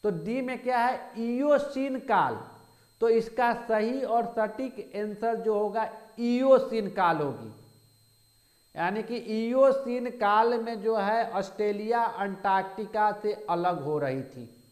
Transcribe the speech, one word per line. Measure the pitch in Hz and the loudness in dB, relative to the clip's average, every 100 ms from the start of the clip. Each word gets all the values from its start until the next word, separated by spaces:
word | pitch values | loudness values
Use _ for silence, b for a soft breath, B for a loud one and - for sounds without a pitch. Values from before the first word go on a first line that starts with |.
तो | 214 | -2
डी | 170 165 254 | -2 -4 -4
में | 247 247 | -4 -6
क्या | 247 247 | -2 0
है? | 240 262 - - | 2 -2 -8 -6
इयोसीन | 233 240 285 285 285 262 269 262 | -4 0 4 4 2 -4 -4 -4
काल। | - 208 139 110 - - b b b b | 2 2 2 -2 -10 -20 b b b b
तो | 226 | 4
इसका | 226 220 - 240 233 | 4 2 0 0 0
सही | - 220 220 262 | 0 0 0 -2
और | 247 233 233 | 0 0 0
सटीक | 226 214 208 262 226 - 196 | -2 -4 -4 -8 -8 -12 -8
आंसर | 214 208 226 226 | -8 -4 -2 0
जो | 202 208 | 0 0
होगा | 208 208 220 - - - | 0 -2 -4 -8 -18 -4
इयोसीन | 233 240 269 262 - 226 196 | 0 2 8 6 6 -2 -4
काल | 196 180 160 | 0 2 2
होगी, | 147 117 110 - - _ _ _ _ _ _ b b b b - | 0 -4 -12 -18 -20 _ _ _ _ _ _ b b b b -4
यानी | 170 208 | -2 -2
कि | 220 240 | -4 -8
इयोसीन | - 220 226 254 269 269 - 247 247 | -4 -4 0 4 6 4 -2 -4 -4
काल | - 202 208 233 240 | -2 2 4 4 2
में | 233 226 | -2 -4
जो | 208 226 | -2 0
है | 196 226 226 | 2 0 0
ऑस्ट्रेलिया | 180 196 - 208 202 214 233 | -2 -6 -2 -2 -2 -2 0
अंटार्कटिका | 233 - 202 190 196 190 185 - 208 214 214 | 0 -2 -6 -2 2 2 0 -8 -6 0 2
से | 208 208 208 - | 2 -4 -4 -2
अलग | 170 180 170 | 0 0 -2
हो | 139 151 | -2 -2
रही | 139 131 | 0 -2
थी। | 127 127 117 - _ | -6 -14 -18 -18 _